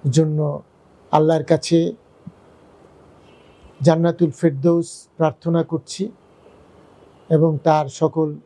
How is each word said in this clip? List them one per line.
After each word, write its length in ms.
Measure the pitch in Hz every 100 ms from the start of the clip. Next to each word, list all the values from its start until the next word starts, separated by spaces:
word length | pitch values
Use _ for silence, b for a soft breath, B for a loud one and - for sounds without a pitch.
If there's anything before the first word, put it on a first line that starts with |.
| 143
জন্য 520 | 131 156 151 151 147 - _ _ _ _
আল্লাহর 340 | 156 156 160
কাছে 480 | - 156 - 170 170 233 _ _ - - _ _ _ _ _ _ - _ _ _ _ _ - _
জান্নাতুল 480 | 151 160 170 165 165
ফেরদৌস 760 | - 170 139 165 170 170 - - -
প্রার্থনা 460 | 160 - 170 170
করছি 460 | 165 165 - - 208 - _ _ - - _ _ _ _ _ _ _
এবং 280 | 160 165 151
তার 220 | 165 151 139
সকল 480 | - 156 160 156 147